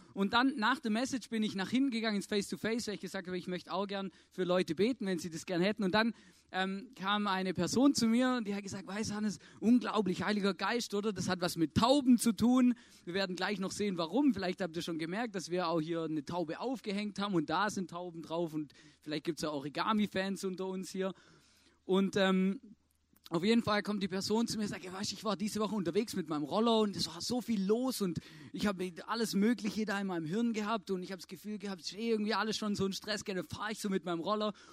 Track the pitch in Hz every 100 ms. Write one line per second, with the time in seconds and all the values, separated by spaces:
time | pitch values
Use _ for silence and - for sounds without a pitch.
0 | - - 196 233 269 262 214 262 226 220
1 | 262 262 - 226 214 196 185 233 277 226
2 | 220 202 - 208 - 185 214 233 214 196
3 | 185 190 180 185 190 180 - 175 202 196
4 | 196 - _ - 180 180 185 156 214 269
5 | 190 180 175 165 - 175 190 214 190 214
6 | 226 - - _ _ 185 190 196 214 -
7 | 190 208 208 190 185 175 170 208 285 -
8 | 226 233 254 247 202 202 196 196 170 202
9 | 214 208 214 156 - - 208 247 208 220
10 | 190 175 180 208 196 175 196 240 - 202
11 | 214 185 185 185 175 165 156 - 240 285
12 | 254 240 233 202 226 254 247 233 - -
13 | - 185 190 180 190 202 190 - 208 175
14 | 160 214 294 202 185 185 180 165 160 165
15 | 165 196 247 190 160 180 170 170 156 165
16 | 160 156 139 175 156 165 226 269 214 202
17 | 208 190 202 175 151 156 208 202 175 175
18 | 180 165 151 165 170 156 147 - 151 -
19 | - 156 165 151 156 147 143 165 190 214
20 | 202 190 190 185 190 175 190 190 180 190
21 | 190 - - - _ _ _ _ - 185
22 | 190 208 190 190 185 196 - - _ _
23 | _ _ - 165 196 233 214 208 196 208
24 | 190 190 - 214 226 156 104 - 185 185
25 | 208 202 214 202 214 208 208 214 170 185
26 | 233 190 156 151 143 185 233 226 208 180
27 | - - - 247 226 220 190 226 262 -
28 | 196 156 - - 139 - 208 185 185 170
29 | - 226 226 196 214 233 202 196 214 202
30 | 196 175 156 202 240 214 208 214 170 185
31 | 180 190 - 180 208 214 202 185 - 180
32 | 233 220 208 208 220 196 214 190 196 185
33 | - 208 208 185 - - 208 214 208 190
34 | 180 170 160 214 214 - -